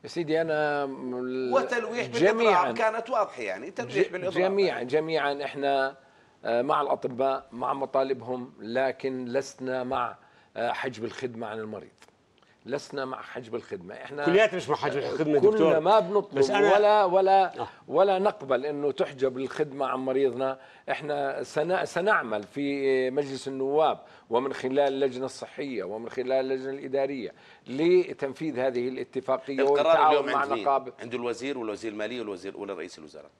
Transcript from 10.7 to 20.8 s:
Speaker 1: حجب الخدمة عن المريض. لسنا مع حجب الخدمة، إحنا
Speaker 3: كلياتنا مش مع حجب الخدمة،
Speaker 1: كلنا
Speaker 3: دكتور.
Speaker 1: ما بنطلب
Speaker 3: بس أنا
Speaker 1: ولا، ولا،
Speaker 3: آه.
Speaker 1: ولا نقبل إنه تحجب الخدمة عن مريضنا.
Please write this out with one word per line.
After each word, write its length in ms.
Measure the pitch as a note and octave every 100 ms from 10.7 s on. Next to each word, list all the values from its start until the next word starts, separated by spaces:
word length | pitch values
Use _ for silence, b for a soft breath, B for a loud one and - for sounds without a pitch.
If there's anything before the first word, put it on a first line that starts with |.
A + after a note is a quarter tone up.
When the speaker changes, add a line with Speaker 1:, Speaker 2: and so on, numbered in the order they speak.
Speaker 1:
حجب 320 | A#2 C3+ G#2+
الخدمة 420 | A2+ - C3 A2+ A#2
عن 120 | A2
المريض. 300 | A2 G#2 D#2+ _ _ _ _ _ b b -
لسنا 380 | C#3 - C#3+
مع 180 | C3 B2+
حجب 320 | - A#2+ A#2
الخدمة، 400 | A2+ - G2+ F2
إحنا 300 | B2 B2+ C#3+ D3
Speaker 3:
كلياتنا 300 | F#3 G#3+ F#3
مش 120 | B2
مع 80 | D3
حجب 220 | C#3+ C#3+
الخدمة، 420 | C3+ C#3+ D#3 D3+
Speaker 1:
كلنا 100 | G3
Speaker 3:
دكتور. 300 | G#3+ D#3+ D#3
Speaker 1:
ما 200 | E3 A3
بنطلب 380 | F3+ G3+ G3 C#3
Speaker 3:
بس 120 | C3+
أنا 240 | G3+ G#3
Speaker 1:
ولا، 300 | G3 G#3 G#3+
ولا، 560 | F#3+ F#3 F#3+ G3 F3+ -
Speaker 3:
آه. 80 | A#2+ B -
Speaker 1:
ولا 300 | C#3 G3 F#3
نقبل 480 | G3+ - C#3 B2+ C#3+
إنه 260 | D3 C#3+
تحجب 460 | C3 F3 C#3 C3 B2+
الخدمة 480 | C3 - D3+ C3+ C3
عن 120 | C3
مريضنا. 600 | C3 C3 C#3 A#2+ C3 C3 B B